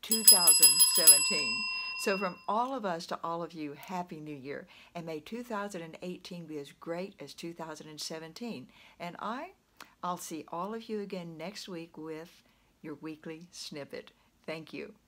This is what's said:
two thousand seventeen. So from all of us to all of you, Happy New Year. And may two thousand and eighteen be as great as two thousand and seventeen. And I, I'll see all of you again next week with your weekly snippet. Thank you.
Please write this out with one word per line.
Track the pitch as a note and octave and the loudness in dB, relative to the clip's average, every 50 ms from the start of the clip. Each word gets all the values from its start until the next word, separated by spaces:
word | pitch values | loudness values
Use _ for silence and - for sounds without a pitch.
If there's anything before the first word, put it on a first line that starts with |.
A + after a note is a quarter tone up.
two | - - A3+ A3 A3 | 0 0 0 6 10
thousand | - - F#3 F3 - - - - - - - - - - | 10 10 10 10 8 8 10 8 8 8 8 4 6 6
seventeen. | - - A5+ A#5 A#5 A5+ A#5+ - - - - - A#5 - - - - - - - - - | 8 10 10 10 10 8 2 2 0 0 0 -2 -2 -2 -4 -4 -4 -6 -6 -6 -2 2
So | A3 G3 | 2 2
from | F#3+ G3+ F3+ F3+ - - | 4 2 0 -2 -4 -4
all | - G3+ A3 A#3+ C4 C4+ | 0 2 2 2 2 0
of | C4 G#3+ | -2 0
us | G3 E3+ E3 F3 | 0 -2 -2 -2
to | - - - - | -6 -6 -4 -2
all | E3 E3 E3+ E3+ | -2 -2 -2 -4
of | D#3 E3+ | -6 -6
you, | D#3+ D3+ D3 C#3+ | -6 -6 -6 -6
Happy | C#3+ - - F#3+ F3+ F3+ F3+ F3 D#3 | -10 -8 -6 -4 -4 -4 -4 -8 -10
New | D3+ D3+ D3+ | -8 -8 -8
Year. | C#3 B2 C#3 C#3 C3+ F#3+ - - - - - _ | -8 -8 -8 -8 -8 -8 -12 -18 -20 -20 -14 _
And | F3 E3 | -10 -8
may | E3 D#3+ D3+ | -6 -8 -8
two | D3+ - A3 A#3+ B3 | -8 -8 -8 -8 -6
thousand | A#3+ A3 G3+ G3+ G3+ G3+ F3+ E3+ | -6 -4 -4 -4 -4 -6 -8 -8
and | D#3+ D#3+ - | -10 -12 -8
eighteen | - F3+ F3+ F3+ - - F#3+ F3 E3 | -8 -8 -8 -8 -10 -12 -10 -10 -10
be | D3+ D#3 | -8 -8
as | D3 C#3+ C#3+ | -8 -8 -10
great | - _ - E3 E3+ F3 F#3+ G3 F#3+ - | -14 _ -6 -6 -4 -4 -4 -6 -8 -12
as | C#3+ C#3 - | -14 -14 -12
two | - - E3+ E3+ | -10 -10 -10 -8
thousand | E3+ E3 D#3+ D#3 D3+ D#3 D#3 | -8 -8 -10 -8 -10 -12 -14
and | D#3 D3 | -10 -8
seventeen. | - - E3+ D#3+ D#3+ D#3+ D#3+ - A#3+ A#3 F#3+ B2+ B2+ - - - - - - _ | -8 -6 -6 -8 -8 -10 -10 -8 -6 -6 -6 -8 -10 -14 -18 -20 -20 -20 -14 _
And | - F3 E3+ - | -10 -8 -8 -6
I, | - G3+ A3+ C4 D#4 F#4 G4 _ _ _ _ _ - - - _ | -4 -4 -4 -4 -6 -10 -14 _ _ _ _ _ -20 -20 -14 _
I'll | - F3 F3 | -2 -2 -2
see | E3+ - - E3+ D#3 - | -2 -4 -6 -6 -6 -6
all | - - E3+ F3+ G3+ A3 | -6 -4 -4 -2 -2 -4
of | A3+ A3+ - | -6 -4 -4
you | A3 G#3 | -4 -4
again | G3+ G3 G3+ F#3 F3 E3+ E3 | -2 -4 -6 -6 -6 -8 -8
next | D3+ D#3 F3+ G3+ - - - | -6 -8 -8 -8 -8 -10 -8
week | F#3 E3 E3 E3 - - | -8 -8 -8 -10 -10 -10
with | D#3 D#3+ D#3 D#3 E3 F3 - - _ _ _ _ _ _ _ _ | -8 -8 -8 -8 -8 -12 -16 -20 _ _ _ _ _ _ _ _
your | - D#3 D3+ | -10 -10 -8
weekly | C#3 D3+ D#3+ D#3 D3+ - E3+ D#3+ D#3+ F3 F3 | -6 -6 -8 -8 -8 -8 -10 -10 -10 -12 -16
snippet. | - - - - - D3+ C#3 C3+ - - - - - _ _ _ _ _ _ | -12 -12 -10 -8 -8 -8 -8 -8 -8 -12 -12 -12 -20 _ _ _ _ _ _
Thank | - D#3 E3 D#3 - - | -8 -6 -6 -8 -10 -8
you. | D3 D3 - - _ _ | -8 -8 -8 -12 _ _